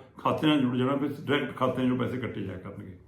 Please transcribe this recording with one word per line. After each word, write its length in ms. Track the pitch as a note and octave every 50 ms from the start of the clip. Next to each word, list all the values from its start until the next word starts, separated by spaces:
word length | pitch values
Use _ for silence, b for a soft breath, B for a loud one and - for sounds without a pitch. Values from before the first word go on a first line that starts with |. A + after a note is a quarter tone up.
| B B B -
ਖਾਤੇ 280 | - B2+ - - D#3
ਨਾਲ 140 | D3+ D3+ C#3
ਜੁੜ 160 | B2 B2 B2+
ਜਾਣਾ, 200 | B2 B2+ C3+ C#3
ਫਿਰ 120 | C3 D3 B2+
ਡਾਇਰੈਕਟ 480 | - - - B2 C#3+ C#3 B2+ B2 -
ਖਾਤਿਆਂ 300 | - C3 B2+ - B2+ B2+
'ਚੋਂ 120 | B2+ B2 -
ਪੈਸੇ 200 | A2+ A2+ B2+ B2
ਕੱਟੇ 220 | A2+ G2+ - A2
ਜਾਇਆ 180 | F#2+ F#2+ F#2+ F#2
ਕਰਨਗੇ। 340 | - F#2+ - G2+ - F#2 - - -